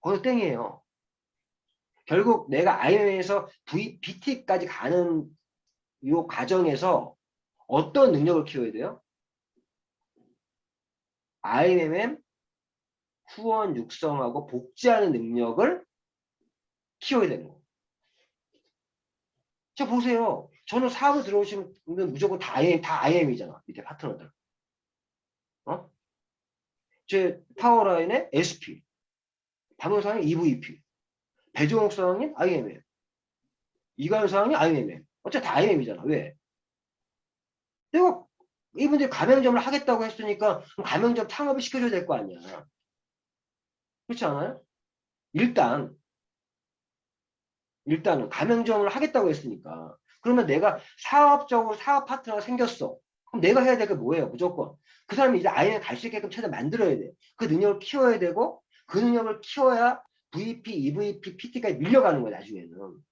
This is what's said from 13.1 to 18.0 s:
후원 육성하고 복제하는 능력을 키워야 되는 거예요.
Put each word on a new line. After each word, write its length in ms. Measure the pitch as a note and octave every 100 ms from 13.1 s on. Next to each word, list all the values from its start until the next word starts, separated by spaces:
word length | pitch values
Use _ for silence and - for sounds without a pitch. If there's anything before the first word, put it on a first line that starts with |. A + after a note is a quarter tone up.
| _ _
후원 480 | - A3+ A3 G#3 C3
육성하고 720 | A2+ - D#3+ C#3+ B2 A#2+ -
복제하는 680 | B2 - - B3 A3 G3
능력을 720 | B2 A#2 A#2+ A#2 A#2 B3 F4+ - _ _ _ _ _ _ _ _ _ _ _
키워야 280 | - C4 F#3
되는 180 | G#2 -
거예요. 160 | - _ _ _ _